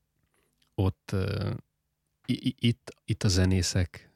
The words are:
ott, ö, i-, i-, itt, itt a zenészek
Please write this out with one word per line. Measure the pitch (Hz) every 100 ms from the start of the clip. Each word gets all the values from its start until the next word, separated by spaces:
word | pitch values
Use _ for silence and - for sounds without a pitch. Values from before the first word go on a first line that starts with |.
| _ _ _ _ _ _ _ -
ott, | 95 - -
ö, | 98 95 - 101 - - _ _ _ _ _ -
i-, | 127 127
i-, | -
itt, | 120 117 - - -
itt | 113
a | 110
zenészek | 90 92 95 87 98 87 - -